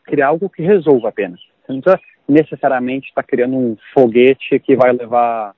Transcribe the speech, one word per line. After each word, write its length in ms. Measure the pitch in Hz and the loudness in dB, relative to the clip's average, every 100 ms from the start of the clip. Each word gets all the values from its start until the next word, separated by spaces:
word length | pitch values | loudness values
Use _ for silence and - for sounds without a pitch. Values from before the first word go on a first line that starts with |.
criar 260 | - - 139 | -8 -2 0
algo 200 | 165 190 | -2 -4
que 140 | - | -6
resolva 460 | 165 202 156 131 110 | 0 2 4 2 0
apenas. 300 | 104 95 90 _ _ - | -6 -8 -10 _ _ -12
Você 80 | |
não 80 | 135 | -4
precisa 200 | 156 185 _ _ - | 0 0 _ _ 0
necessariamente 840 | 143 156 139 139 131 123 135 - | 0 0 -2 -2 -2 -4 -8 -8
tá 80 | - | -10
criando 340 | - 127 123 131 | -6 -2 -2 -2
um 220 | 123 110 - | -4 -6 -4
foguete 640 | - 123 113 127 135 - 135 | 2 2 4 2 2 -2 -4
que 160 | - 123 | 0 2
vai 180 | 127 | 2
levar 600 | 123 113 120 120 117 104 | 0 -2 -2 -2 -4 -8